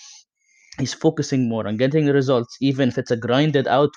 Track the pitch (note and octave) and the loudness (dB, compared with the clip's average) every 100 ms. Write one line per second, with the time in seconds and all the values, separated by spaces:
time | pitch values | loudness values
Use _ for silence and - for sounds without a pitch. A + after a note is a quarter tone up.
0 | - - _ _ _ _ _ - B2+ - | -20 -20 _ _ _ _ _ -8 -6 0
1 | D#3+ D#3 C#3 C3+ A#2+ A2+ G2+ G#2+ C3 D#3 | 0 0 -2 -2 -2 -2 -4 -2 0 2
2 | C#3+ C#3 C3 B2+ A#2+ - C3+ C3 C3 C3 | 2 2 2 0 -2 -2 -2 0 0 -2
3 | - A#2 A2+ B2+ D#3 C#3+ - B2+ D3 | -4 -4 0 2 2 0 2 2 0